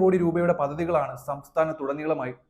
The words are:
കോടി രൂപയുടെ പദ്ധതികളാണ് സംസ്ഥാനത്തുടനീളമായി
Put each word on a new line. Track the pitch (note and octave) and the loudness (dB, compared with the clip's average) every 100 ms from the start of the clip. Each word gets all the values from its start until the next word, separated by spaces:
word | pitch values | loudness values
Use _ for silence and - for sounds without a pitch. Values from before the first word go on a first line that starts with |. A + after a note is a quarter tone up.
കോടി | F#3 F#3 | 4 4
രൂപയുടെ | E3+ E3 F3 E3+ | 2 2 2 2
പദ്ധതികളാണ് | C#3+ D3 E3+ E3 C3+ C3 - | 0 -2 -2 0 -2 -6 -8
സംസ്ഥാനത്തുടനീളമായി | C#3 - - D#3+ D#3 C#3 C#3+ D3+ D3+ B2+ B2 _ | -10 -6 0 0 -2 -4 -4 -2 -4 -4 -10 _